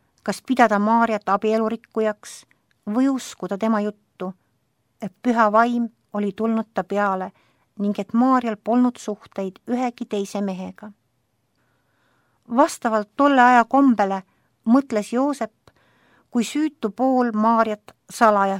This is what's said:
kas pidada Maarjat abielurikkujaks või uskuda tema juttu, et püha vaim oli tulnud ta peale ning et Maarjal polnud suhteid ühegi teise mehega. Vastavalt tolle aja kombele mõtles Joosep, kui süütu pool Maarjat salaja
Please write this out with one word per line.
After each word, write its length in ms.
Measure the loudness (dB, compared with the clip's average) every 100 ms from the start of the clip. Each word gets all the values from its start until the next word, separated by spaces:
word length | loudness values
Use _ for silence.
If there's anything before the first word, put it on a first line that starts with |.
| _ _
kas 180 | -8 -8 -4
pidada 320 | 2 4 4
Maarjat 500 | 2 2 2 -2 -2
abielurikkujaks 1160 | -2 0 0 -2 -6 -8 -4 -4 -4 -12 -20 -20 _ _ _ -6
või 220 | -2 0
uskuda 480 | -2 -8 -12 -10 -4
tema 240 | -2 0
juttu, 520 | -2 -8 _ -12 -12 -12 _ _ _ _ _ _
et 120 | -14 -8
püha 300 | -4 2 4
vaim 380 | 4 2 0 -4 -8 _
oli 180 | -6 -6
tulnud 380 | -4 -4 -2 -4
ta 100 | -6
peale 480 | -4 -2 -2 -2 -8 -14 _ _ _ -6
ning 200 | -4 -4
et 140 | -4
Maarjal 440 | 0 2 2 -2 -6
polnud 340 | -2 0 0 -2
suhteid 600 | -10 -12 -12 -10 -10 -10 -8
ühegi 380 | -6 -6 -8 -8
teise 360 | -6 -6 -6
mehega. 500 | -6 -8 -12 -16 -20 -20 _ _ _ _ _ _ _ _ _ _ _ _ _ _ -4 0
Vastavalt 540 | 0 0 -2 -2 -2 0
tolle 240 | 2 6
aja 220 | 6 6 4
kombele 560 | 4 4 4 0 -2 -8 _ _ _ 2
mõtles 480 | 2 2 -4 -2
Joosep, 400 | -2 -2 -2 -8 _ _ _ _ _ _ _ _
kui 140 | -4
süütu 480 | -4 -2 -4 -4 -8
pool 400 | -2 0 2 0
Maarjat 600 | 0 2 2 0 -4 -12 _ _
salaja 500 | 2 4 4 2 0